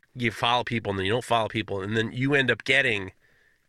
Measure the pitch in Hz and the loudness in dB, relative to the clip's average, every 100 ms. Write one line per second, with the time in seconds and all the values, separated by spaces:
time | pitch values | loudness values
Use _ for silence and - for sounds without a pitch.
0 | _ 127 117 - 117 123 117 117 104 98 | _ -4 -4 0 0 2 0 -4 -2 -2
1 | 95 120 - 117 107 110 101 98 98 113 | 0 0 2 0 2 -2 -4 -4 -2 0
2 | 110 123 135 143 127 113 - 135 131 104 | -2 0 2 2 2 0 2 2 2 0
3 | 92 - _ _ _ _ | -4 -12 _ _ _ _